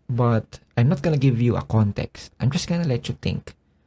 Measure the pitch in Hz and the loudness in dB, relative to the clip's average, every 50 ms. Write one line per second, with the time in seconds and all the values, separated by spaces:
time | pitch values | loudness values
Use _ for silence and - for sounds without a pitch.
0 | _ - 123 117 123 117 117 110 - - - - - _ _ - 117 131 - 139 | _ -6 -2 0 2 2 2 0 -2 -4 -12 -20 -20 _ _ 2 2 2 2 2
1 | - 170 156 143 123 139 120 113 120 120 117 - - - - 110 110 101 98 - | 0 0 0 2 4 2 4 4 2 2 0 0 -2 0 2 2 2 2 0 -4
2 | - - - - - - - _ - 123 139 175 - - 170 170 170 156 127 120 | -8 -10 -10 -16 -20 -20 -8 _ -2 -2 0 -2 -2 -2 -2 -2 -2 -2 -2 -2
3 | - - - - - - - - - - - _ _ _ _ _ _ | -4 -6 -10 -6 -4 -4 -4 -4 -8 -12 -18 _ _ _ _ _ _